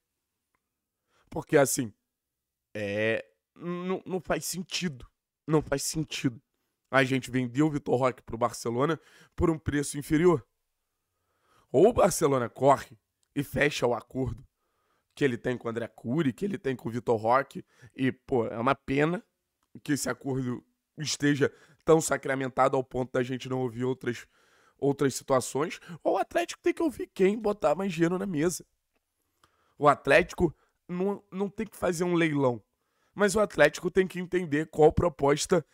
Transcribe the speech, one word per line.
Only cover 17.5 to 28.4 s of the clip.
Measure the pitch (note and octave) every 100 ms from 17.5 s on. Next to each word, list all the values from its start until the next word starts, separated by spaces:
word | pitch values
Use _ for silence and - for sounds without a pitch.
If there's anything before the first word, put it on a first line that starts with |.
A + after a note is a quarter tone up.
| F3+ - _ A#2+ -
e, | C3
pô, | - - B2 A2+
é | A2+
uma | B2
pena | C#3 - C#3 D#3 F3+ - _ _ _ _ -
que | -
esse | C#3 -
acordo | B2+ C#3 C3 B2+ B2 - _ _ -
esteja | C#3+ - C#3+ C#3+ C3 - _ _ -
tão | D#3+
sacramentado | - C#3 C#3+ C3+ C3 C3 C3 C3+
ao |
ponto | C3 B2+ B2+
da | C3
gente | B2 B2+ C3
não | C3
ouvir | B2+ A2+ B2
outras, | C3 A#2+ A#2 - _ _ _ _ -
outras | C3+ C#3 C#3 -
situações, | - C3 - C3 E3+ - - F3
ou | - F#4+
o |
Atlético | E4+ E4+ F4 -
tem | F4
que | E4+
ouvir | E4+ - F#4
quem | - F#3+ G#3+
botar | G#3 G#3 D3+
mais | D3+ G3
dinheiro | D#3+ E3+ F#3
na | G3+
mesa. | D3+